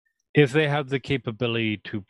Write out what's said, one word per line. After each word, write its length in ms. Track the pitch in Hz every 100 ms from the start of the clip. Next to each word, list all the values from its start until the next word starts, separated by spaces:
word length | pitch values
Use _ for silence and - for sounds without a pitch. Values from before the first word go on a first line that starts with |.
| _ _ _
if 180 | 151 143
they 160 | 147 151
have 220 | 143 135
the 100 | 135
capability 800 | - 139 123 107 120 117 113 104 -
to, 200 | 107